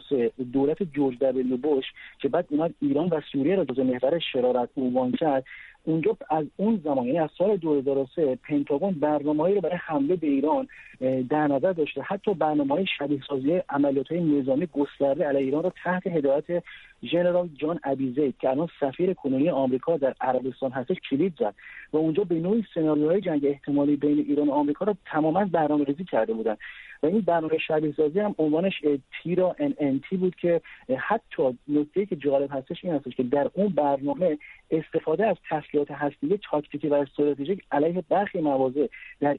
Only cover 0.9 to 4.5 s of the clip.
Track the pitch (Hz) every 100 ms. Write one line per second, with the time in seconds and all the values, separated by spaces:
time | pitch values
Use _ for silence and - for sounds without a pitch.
0.9 | 143 135 123 135 127 127 127 147 135 -
1.9 | - - - 143 - 175 147 165 - 147
2.9 | 143 175 156 - 139 143 190 151 123 131
3.9 | 123 135 170 - 127 123